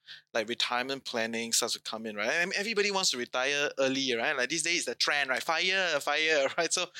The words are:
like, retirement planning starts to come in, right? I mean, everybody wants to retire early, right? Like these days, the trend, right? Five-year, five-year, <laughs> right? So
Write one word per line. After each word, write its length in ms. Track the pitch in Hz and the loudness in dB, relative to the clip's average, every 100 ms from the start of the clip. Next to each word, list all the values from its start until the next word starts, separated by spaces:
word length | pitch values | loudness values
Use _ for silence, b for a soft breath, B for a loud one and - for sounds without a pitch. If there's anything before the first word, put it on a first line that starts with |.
| B B - | B B -6
like, 140 | 117 110 | -4 -2
retirement 560 | 120 - 123 131 139 | -2 0 0 -2 -6
planning 480 | - 123 113 113 117 | -4 -2 -2 -2 0
starts 220 | - 117 | 0 0
to 60 | 110 | -4
come 260 | - 113 113 | -6 -8 -8
in, 80 | |
right? 160 | 104 110 | -4 0
I 140 | 160 | 0
mean, 100 | 175 190 | 0 -2
everybody 360 | 208 208 202 | -2 0 0
wants 180 | 190 185 | 0 0
to 80 | 131 | 0
retire 520 | 120 127 131 143 143 - | -2 -2 0 0 0 2
early, 340 | 135 131 135 | 2 2 0
right? 220 | 117 123 143 | 0 0 0
Like 140 | 123 | 0
these 120 | 160 | 0
days, 220 | 160 170 | 0 0
the 100 | 131 | -2
trend, 360 | 120 - 147 139 | -2 0 2 2
right? 120 | 123 | 0
Five-year, 560 | - 160 185 190 180 147 | 0 0 2 2 2 2
five-year, 460 | 147 147 156 156 135 | 2 2 4 4 4
<laughs> 60 | - | 2
right? 140 | 165 | 0
So 140 | - 175 | 0 -2